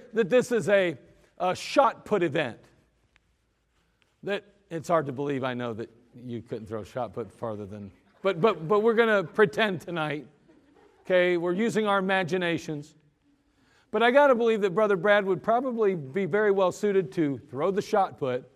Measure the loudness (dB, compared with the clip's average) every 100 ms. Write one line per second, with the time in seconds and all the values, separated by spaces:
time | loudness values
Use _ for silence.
0 | -8 -4 2 2 2 -2 2 2 2 -4
1 | -16 _ _ _ -4 -4 -2 2 2 0
2 | -4 0 0 0 -4 -8 _ _ _ _
3 | _ _ _ _ _ _ _ _ _ _
4 | _ _ -6 -6 -8 _ _ -10 0 0
5 | 0 -6 -4 -4 -4 -4 -6 -6 -12 _
6 | _ -20 -12 -12 -10 -12 -10 -10 -10 -8
7 | -8 -8 -12 -10 -10 -8 -12 -14 -16 _
8 | _ _ -4 0 0 0 -2 2 2 2
9 | 2 2 0 2 2 2 -2 -2 -6 -6
10 | -4 -6 -12 _ _ _ _ _ _ _
11 | 0 2 4 2 -2 0 0 0 2 0
12 | 2 0 0 -2 -2 -4 -6 -10 -12 _
13 | _ _ _ _ _ _ _ _ _ 2
14 | 4 6 6 6 2 2 0 2 2 2
15 | 4 4 2 -2 0 0 -2 0 0 0
16 | -6 -4 -2 2 2 2 0 0 0 0
17 | -2 -2 -2 -2 -10 -4 -2 -2 0 0
18 | 0 -2 -4 -4 -8